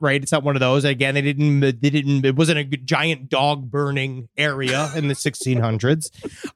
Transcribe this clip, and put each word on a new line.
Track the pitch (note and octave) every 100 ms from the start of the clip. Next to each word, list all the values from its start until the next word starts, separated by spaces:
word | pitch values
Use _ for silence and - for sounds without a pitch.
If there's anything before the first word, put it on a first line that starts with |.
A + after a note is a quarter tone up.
right? | D3 C#3
It's | C3+
not | D#3
one | C#3+
of | C3+
those. | B2+ C#3+
Again, | C#3+ C3 C3+
they | C#3+
didn't, | C#3 C#3+ D3 C#3+
they | C#3
didn't, | A#2 C#3+ D3 C#3 C#3
it | C3+ C3
wasn't | E3 D3+
a |
g-, | C#3 C#3
giant | C3 D3 D#3+ C#3+ C3
dog | C3+ C#3+ C#3+ B2+
burning | C#3+ C#3+ C#3 C3+ C3 A#2 -
area | D3 C#3 C3 C3 D3+
in | D#3 C#3+
the |
sixteen | C#3 D3 - C3 B2
hundreds. | A2+ A2 B2 D#3+ - -
<laughs> | - - -